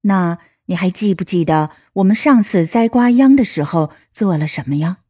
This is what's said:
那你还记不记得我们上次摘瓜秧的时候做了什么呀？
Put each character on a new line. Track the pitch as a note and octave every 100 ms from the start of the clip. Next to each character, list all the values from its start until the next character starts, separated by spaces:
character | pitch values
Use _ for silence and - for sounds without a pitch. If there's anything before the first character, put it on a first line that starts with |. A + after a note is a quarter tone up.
那 | G#3 F#3+ E3+ E3+ _ _ -
你 | F3+
还 | F#3
记 | - G#3+ F3+
不 |
记 | F#3 F3
得 | D#3+ D#3 D3+ _ _
我 | -
们 | F#3+ A3
上 | D4+ B3
次 | G3+ F#3 E3
摘 | A#3 A3+
瓜 | A#3+ A#3+
秧 | B3 C4+ C4+
的 |
时 | A3 -
候 | D3 E3+ D3+ _ _
做 | - G3+ D#3+
了 | D3+
什 | - C3
么 | C#3+
呀？ | E3 F#3